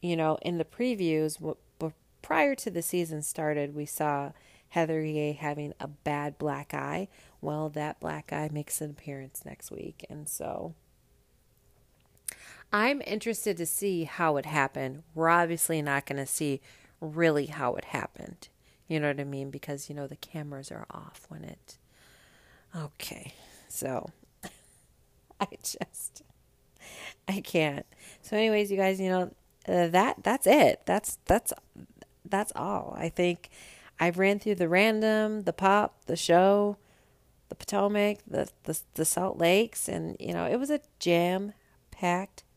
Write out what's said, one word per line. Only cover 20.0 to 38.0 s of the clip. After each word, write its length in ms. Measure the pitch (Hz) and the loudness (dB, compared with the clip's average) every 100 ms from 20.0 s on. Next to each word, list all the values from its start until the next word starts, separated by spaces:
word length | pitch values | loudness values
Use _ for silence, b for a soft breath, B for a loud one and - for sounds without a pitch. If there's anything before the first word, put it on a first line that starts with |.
| 139 | -10
the 80 | 143 | -12
cameras 560 | - 156 147 139 139 | -12 -10 -10 -10 -12
are 160 | - - | -14 -14
off 380 | - - - - | -14 -16 -20 -18
when 140 | 156 | -16
it, 340 | 156 - _ - b b b b b b b b b 170 | -14 -16 _ -20 b b b b b b b b b -12
okay. 580 | 147 _ - - - B B B B | -12 _ -12 -12 -14 B B B B
So 400 | - - 127 - - _ _ | -8 -4 -4 -6 -16 _ _
<laughs> 960 | - - _ _ _ _ _ _ _ - | -20 -20 _ _ _ _ _ _ _ -10
I 80 | 202 - | -8 -8
just, 600 | - - - - - - 302 _ _ _ _ _ B B B B - | -10 -8 -10 -10 -14 -14 _ _ _ _ _ _ B B B B -4
I 140 | 196 | -4
can't. 440 | - 175 156 143 - B B B | 0 2 2 -2 -10 B B B
So 120 | - 214 | -4 0
anyways, 340 | 220 214 208 | 2 2 2
you 60 | 196 | 2
guys, 220 | 190 190 | 2 2
you 100 | 190 | 2
know, 260 | 185 180 - _ _ - | 2 0 -6 _ _ 0
uh, 200 | 180 170 | 2 6
that, 340 | 175 214 - | 6 4 2
that's 240 | - 254 - | 0 2 8
it. 340 | 277 143 - - | 10 8 6 0
That's, 340 | 185 - - - | -2 -2 -10 2
that's, 280 | 208 - - _ - - - - _ - | 2 2 -8 _ -20 -20 -20 -20 _ -4
that's 240 | 196 214 - | -2 -2 -4
all. 400 | 165 202 - - | -4 -4 -6 -6
I 120 | 165 | -6
think 400 | - 175 175 - B B B B _ | 0 2 0 -6 B B B B _
I've 180 | 170 175 | 0 4
ran 220 | 190 202 | 2 2
through 160 | 208 196 | 0 0
the 120 | 175 | 4
random, 760 | 175 214 220 220 214 214 214 | 6 6 4 2 2 2 0
the 100 | 190 | -2
pop, 520 | 165 190 202 208 - - | 2 6 6 4 -4 -6
the 100 | 170 | -4
show, 640 | - 170 190 202 208 208 b b b b b _ _ | 6 8 8 6 4 -2 b b b b b _ _
the 60 | - | -14
Potomac, 600 | - 202 202 208 | -4 0 2 4